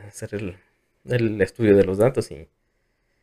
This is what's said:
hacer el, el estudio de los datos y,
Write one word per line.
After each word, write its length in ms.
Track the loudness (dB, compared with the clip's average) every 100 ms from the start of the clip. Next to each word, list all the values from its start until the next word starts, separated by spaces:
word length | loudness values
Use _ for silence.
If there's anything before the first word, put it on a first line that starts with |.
hacer 340 | -18 -16 -12 -10
el, 220 | -12 -14 _ _ _ _ -6
el 360 | -2 -2 -2
estudio 340 | -2 0 4 4
de 80 | 4
los 120 | 2
datos 320 | 0 0 -8
y, 180 | -10 -20 _ _ _ _ _ _ _